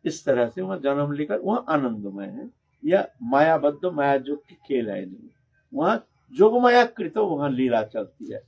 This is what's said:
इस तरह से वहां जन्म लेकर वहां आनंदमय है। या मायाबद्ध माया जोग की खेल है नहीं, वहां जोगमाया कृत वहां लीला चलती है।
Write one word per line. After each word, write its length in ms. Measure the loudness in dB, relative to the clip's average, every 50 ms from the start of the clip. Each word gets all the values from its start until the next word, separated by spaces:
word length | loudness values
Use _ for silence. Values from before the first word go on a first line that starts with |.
| -6
इस 200 | -8 -8 -4 -2
तरह 240 | 0 2 2 2 0
से 140 | -2 -8
वहां 180 | -6 -6 -6 -4
जन्म 320 | -2 -2 0 0 -2 -2
लेकर 260 | -2 -4 -4 -4 -4 -4
वहां 220 | -2 -2 -2 -2 -2 -2
आनंदमय 580 | -2 0 0 -2 -4 -6 -8 -10 -10 -10 -10
है। 380 | -10 -12 -14 -14 -16 _ _ _ _ _ _ 0
या 240 | 2 2 2 2 -2 _ _
मायाबद्ध 640 | -6 0 2 4 4 4 4 2 2 -2 -2 -2 -6
माया 300 | -4 -2 0 2 2 2
जोग 320 | 0 0 -4 -8 -8 _ _
की 60 | -20
खेल 360 | _ -6 -4 -2 -2 -2 -2
है 160 | -6 -8 -8
नहीं, 220 | -12 -14 -18 -20 -20 _ _ _ _ _ _ _ _ -6
वहां 240 | -2 0 0 0 -2 -6 _ _ _ _ _
जोगमाया 520 | 4 6 6 6 6 6 4 6 6 6 4
कृत 340 | 2 -2 -8 -8 -6 -2 -2
वहां 340 | -2 -2 -2 -2 -2 -2
लीला 300 | 0 0 0 2 2 0
चलती 500 | 0 -2 -6 -8 -8 -8 _ _ -14 -12
है। 100 | -12 -14 _